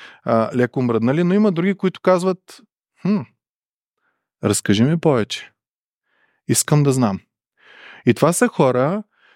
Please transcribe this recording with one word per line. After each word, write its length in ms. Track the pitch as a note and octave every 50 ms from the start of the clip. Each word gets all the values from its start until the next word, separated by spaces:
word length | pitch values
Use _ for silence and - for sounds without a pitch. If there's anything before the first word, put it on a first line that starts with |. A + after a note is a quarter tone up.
| - - - _ _
а, 260 | A#2+ A#2 A2+ A2 G#2+ -
леко 280 | B2 B2 A#2 - -
мръднали, 420 | B2+ A#2+ A#2 A2 A2+ B2 C3+ D#3+ F3
но 100 | F3 F#3
има 180 | G#3 G#3+ G#3+
други, 220 | F3 E3 E3+ G3 G3
които 260 | - - F#3 - -
казват: 640 | - F#3 F#3 F3 F3+ F#3 F#3 - _ - - - - _ _ _ _ _ _ _
"Хм, 200 | - F3 G#3 F#3+ A#2+ - _ _ _ _ _ _ _ _ _ _ _ _ _ _ _ _ _ _ _ _ _ _ -
разкажи 400 | G2+ G2+ - - - G2+ G#2 A#2
ми 160 | C#3+ E3 E3+
повече. 520 | - E3 C#3 A#2+ G#2 - - - - - _ _ _ _ _ _ _ _ _ _ _ _ _ _ _ _ _ _ _ -
Искам 340 | C3+ - - - D3+ D3
да 100 | C#3+ C#3+
знам." 280 | C3 C3 B2 G#2+ G2 F2+ - _ _ _ _ _ _ _ _ - - - - - - - -
И 80 | B2+ A2+
това 180 | - - D#3
са 160 | F3 - B3 A#3
хора, 540 | - - D3+ C3 B2 B2 C3 D3 F#3+ G#3+ G#3+ - _ _ _ _ _